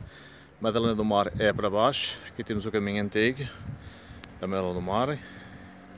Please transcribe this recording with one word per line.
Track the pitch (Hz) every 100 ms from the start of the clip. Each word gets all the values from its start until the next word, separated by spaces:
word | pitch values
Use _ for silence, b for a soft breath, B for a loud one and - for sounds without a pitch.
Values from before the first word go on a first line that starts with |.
| B B B B B -
Madalena | 110 110 117 107
do |
Mar | 107 101 95 -
é | 107
para | 98 104
baixo. | 101 123 143 - - -
Aqui | - 113
temos | 107 104
o |
caminho | 107 101 104
antigo | 101 107 113 131 131 B B B B B B B - -
da | 95
Madalena | 95 92
do | 90
Mar. | 90 104 131 147 B B B B B B -